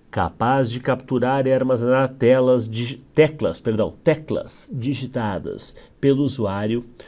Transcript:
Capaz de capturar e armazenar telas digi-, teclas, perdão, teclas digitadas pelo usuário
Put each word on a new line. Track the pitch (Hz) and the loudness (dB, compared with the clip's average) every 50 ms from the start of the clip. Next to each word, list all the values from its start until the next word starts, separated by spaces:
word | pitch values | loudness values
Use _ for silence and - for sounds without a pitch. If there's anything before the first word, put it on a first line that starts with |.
| _ - | _ -8
Capaz | - 104 90 82 - - 110 123 139 135 131 110 | -4 -2 -2 -2 -2 -2 0 2 2 2 0 0
de | 117 123 | -2 -6
capturar | - - 127 127 - - 131 123 120 127 135 139 131 131 | -2 -2 -2 -2 -2 -2 -2 0 0 0 0 0 2 2
e | 131 | 2
armazenar | 127 127 127 127 113 120 123 127 131 135 131 | 2 2 2 0 0 2 2 2 2 2 0
telas | 131 - 120 117 127 131 127 127 127 123 110 110 | -2 2 4 4 6 6 6 4 4 2 2 -2
digi-, | 110 117 120 123 135 - - - - | -4 -4 -4 -6 -6 -12 -14 -4 2
teclas, | 151 156 147 156 - 113 85 - - | 4 4 4 2 -2 -2 -2 -2 -2
perdão, | - 113 110 107 101 80 - - - | -4 -4 0 0 -2 -2 -4 -2 0
teclas | 165 156 156 151 - 110 - - - - - - - | 0 0 0 -2 -6 -6 -6 -6 -8 -16 -18 -16 -12
digitadas | 220 127 113 139 135 113 127 120 - 123 113 104 95 85 - 60 50 50 - - - - - - _ - | -10 -6 -4 -4 -6 -6 -8 -8 -6 -6 -4 -4 -4 -6 -6 -8 -10 -10 -12 -14 -14 -18 -20 -20 _ 0
pelo | - 139 139 135 | 2 2 2 2
usuário | 143 135 - 123 107 98 95 101 107 107 113 120 120 - - - - | 0 -2 -2 -4 -4 -4 -2 -2 -2 -2 -2 -4 -6 -8 -20 -20 -20